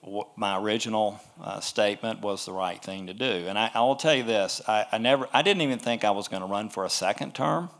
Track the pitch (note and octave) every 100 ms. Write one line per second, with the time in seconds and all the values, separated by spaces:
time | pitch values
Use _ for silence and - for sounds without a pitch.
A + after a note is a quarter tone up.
0 | - G2+ - - G#2 F#2+ G#2+ G#2+ A#2 A2
1 | G#2+ G#2 - - - G2 - - G#2 G#2
2 | A2+ A2 G2+ G2 - F#2+ F#2 F2 - F#2+
3 | F#2 G2 B2+ F#2+ F2 G2 A2 A2 A#2+ C3+
4 | D#3+ C#3+ A#2 A2+ F#2+ - - G#2+ G#2 A2
5 | A#2 C#3 B2+ B2 E3+ F#3+ D3+ B2 - A#2
6 | G#2 G2+ G2+ G2 F#2 G2+ G#2+ - F#2+ -
7 | F#2 G#2+ C#3 - D3 D#3 F3 -